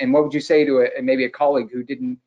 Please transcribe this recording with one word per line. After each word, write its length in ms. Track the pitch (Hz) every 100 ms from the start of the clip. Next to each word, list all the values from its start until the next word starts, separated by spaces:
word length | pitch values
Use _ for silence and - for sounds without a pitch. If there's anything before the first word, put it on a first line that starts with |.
and 100 | 127
what 120 | 143
would 100 | 151
you 80 | 143
say 240 | - 156 143
to 160 | 131
a, 200 | 123 -
maybe 220 | 127 131
a 60 | 127
colleague 420 | - 143 139 110
who 120 | 123
didn't, 360 | 123 131 127 127